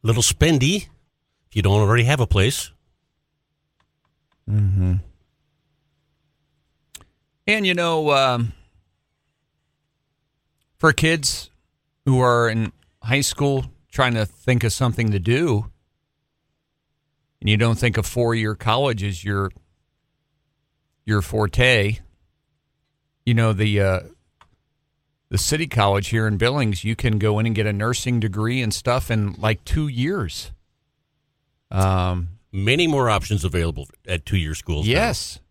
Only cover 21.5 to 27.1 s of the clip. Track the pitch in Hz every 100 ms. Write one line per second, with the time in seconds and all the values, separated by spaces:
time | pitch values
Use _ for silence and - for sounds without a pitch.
21.5 | - 127 120 101 110 - _ _ _ _
22.5 | _ _ _ _ _ _ _ - 117 113
23.5 | 101 107 101 98 92 - - _ _ _
24.5 | _ _ _ _ _ _ _ _ 98 -
25.5 | 156 160 117 101 101 92 113 110 101 117
26.5 | 143 113 95 107 113 123